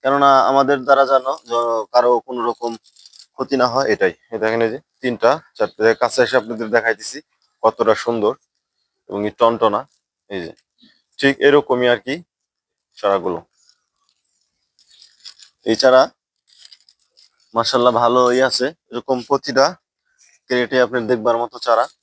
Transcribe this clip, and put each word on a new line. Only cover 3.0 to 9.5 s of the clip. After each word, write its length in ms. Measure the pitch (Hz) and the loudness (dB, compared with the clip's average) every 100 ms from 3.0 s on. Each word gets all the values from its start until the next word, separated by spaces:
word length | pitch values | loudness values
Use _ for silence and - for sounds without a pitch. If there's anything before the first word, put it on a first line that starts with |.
| - - - - | -20 -20 -20 -12
ক্ষতি 200 | 127 135 | -4 0
না 40 | 123 | 0
হয়, 140 | 123 135 | 0 -2
এটাই। 200 | 104 95 85 _ | -2 -2 -4 _
এই 80 | 113 | -6
দেখেন 180 | 110 117 113 | -4 -2 -2
এই 60 | |
যে 60 | 123 _ _ | -4 _ _
তিনটা 280 | 127 120 117 156 _ _ | -8 -2 0 0 _ _
চারটে, 280 | 107 - 110 113 | -8 0 0 0
কাছে 180 | 120 - 120 | -2 0 0
এসে 100 | 127 | 0
আপনাদের 260 | 110 113 110 113 | -2 -10 -2 -2
দেখাইতেছি 420 | 113 101 - 139 _ _ _ _ | -2 -6 -8 -14 _ _ _ _
কতটা 300 | 110 - 110 110 | -2 0 0 0
সুন্দর 380 | - 117 104 131 _ _ _ _ _ _ _ | -2 -2 -2 -4 _ _ _ _ _ _ _
এবং 100 | 101 104 | -8 -8
এই 60 | - | 0
টনটনা। 420 | 117 | 0